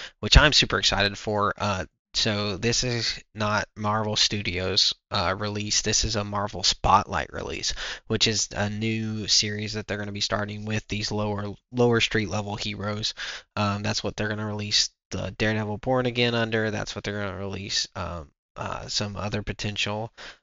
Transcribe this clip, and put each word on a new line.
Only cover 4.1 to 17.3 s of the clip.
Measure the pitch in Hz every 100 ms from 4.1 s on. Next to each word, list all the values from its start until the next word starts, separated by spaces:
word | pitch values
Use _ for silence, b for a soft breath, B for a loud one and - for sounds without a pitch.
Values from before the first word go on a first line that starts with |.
| 101
Studios', | - 104 98 87 92 95 - - -
uh, | 104 90 98
release. | 104 104 104 -
This | 107 107
is | 113 107
a | 104
Marvel | 101 104 -
Spotlight | - - - 98 - 82 -
release, | - - - - - B B -
which | 110 113
is | 101 -
a | - 101
new | 104 113 110 110 107 101
series | - 107 104 107
that | 110 -
they're | 104
gonna | 101
be | 101
starting | - - 104 104 107
with | 110 -
these | 107 107
lower, | 104 107 101 104 98 _
lower | 123 120 117
street | - 110 98
level | 104 101 101
heroes. | 107 98 101 104 107 - B B B 104
Um, | 101 101
that's | 107 107
what | 107 -
they're | 107
gonna | 107 107
release | 104 104 - - _ -
the | 95 95 101
Daredevil | 107 107 104 104
Born | 131 127 123
Again | 120 120 117
under. | 110 113 110
That's | 107 104 107
what | 101
they're | 104
gonna | 101